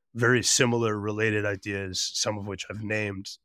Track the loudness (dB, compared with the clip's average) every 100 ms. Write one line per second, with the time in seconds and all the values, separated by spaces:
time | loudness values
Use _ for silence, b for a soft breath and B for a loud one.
0 | _ 2 4 4 4 4 4 4 2 0
1 | -2 0 2 2 0 -2 -4 -4 -4 -4
2 | -4 -2 -2 -4 -6 -8 -8 -8 -4 -2
3 | -2 -6 -10 -16